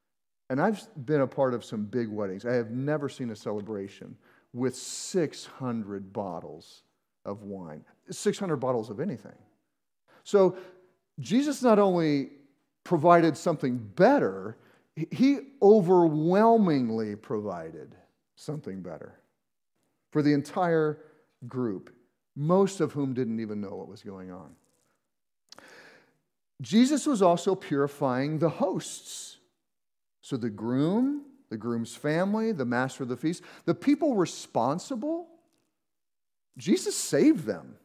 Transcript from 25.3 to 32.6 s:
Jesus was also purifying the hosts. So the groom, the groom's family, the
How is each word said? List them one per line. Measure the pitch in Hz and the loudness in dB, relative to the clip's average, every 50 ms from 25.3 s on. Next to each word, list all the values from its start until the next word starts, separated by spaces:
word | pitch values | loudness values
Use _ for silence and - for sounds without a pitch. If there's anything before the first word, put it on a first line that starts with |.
| _ _ _ _ - - - - - - - - - - _ _ _ _ _ _ _ _ _ _ _ - | _ _ _ _ -20 -20 -20 -20 -20 -20 -20 -20 -20 -20 _ _ _ _ _ _ _ _ _ _ _ -14
Jesus | 135 - 156 220 247 262 302 262 - | -8 2 4 4 6 6 4 0 0
was | 311 277 202 196 | 0 2 4 6
also | 175 170 175 - 196 190 | 4 4 4 2 0 -2
purifying | 190 - - 151 139 139 143 - - 151 135 123 127 135 147 156 151 | -2 -2 -2 0 0 0 0 -2 -2 -2 -2 0 0 -2 -2 -2 0
the | 160 160 | 0 0
hosts. | - - 240 349 339 180 - - - - - - - - - - - _ _ _ _ _ _ _ _ _ _ _ _ _ _ _ _ _ _ | 0 0 -2 -2 -2 -4 -6 -8 -14 -16 -16 -16 -16 -16 -16 -18 -20 _ _ _ _ _ _ _ _ _ _ _ _ _ _ _ _ _ _
So | - 147 | -8 -8
the | 123 113 117 | -6 -6 -6
groom, | 101 101 104 117 123 131 143 165 190 226 254 277 294 294 285 - _ _ _ - | -8 -6 -6 -4 0 0 0 2 2 0 0 0 -2 -4 -8 -14 _ _ _ -12
the | 113 | -12
groom's | 110 104 120 117 117 117 110 - | -8 -6 -4 -4 -4 -4 -6 -10
family, | - - 147 151 165 185 196 202 220 220 226 | -8 -4 -2 -2 0 0 0 -2 -2 -2 -2
the | 220 151 | -2 -2